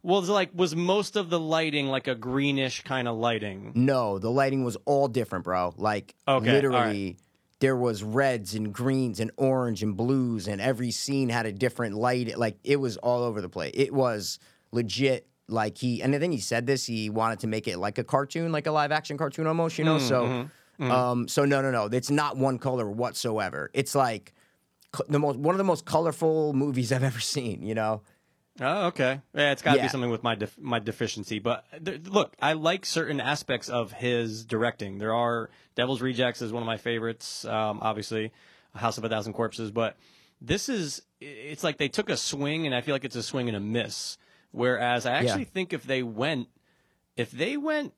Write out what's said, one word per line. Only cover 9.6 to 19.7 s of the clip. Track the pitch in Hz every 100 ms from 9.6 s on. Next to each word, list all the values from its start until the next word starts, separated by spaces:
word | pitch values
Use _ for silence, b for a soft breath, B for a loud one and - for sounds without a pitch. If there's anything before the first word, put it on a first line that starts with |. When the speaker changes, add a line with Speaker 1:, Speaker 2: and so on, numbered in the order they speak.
| 123 101
Speaker 2:
and | 107 98
blues, | 120 135 123 110 95
and | 98
every | 117 120 123
scene | 107 - 139 127
had | 117 110
a |
different | 98 127 - 113
light. | 104 123 127 113 -
Like, | 117 -
it | - 143
was | 131 101
all | 123 123
over | 120 107
the | 92
place. | 95 76 -
It | 135
was | 135 127 107 87 - b b b
legit. | 120 117 113 135 127 _ _ -
Like, | 113 107 -
he, | 123 117
and | 127 143
I |
think | 175
he | 139
said | 95 117 120
this, | 135 -
he | 110 110
wanted | 107 113 110
to | 110
make | 110 110
it | 90
like | 101 113
a |
cartoon, | 120 139 139 165 165
like | 156 151
a |
live | 151 147
action | 156 156 143
cartoon | 151 151 160
almost, | 165 165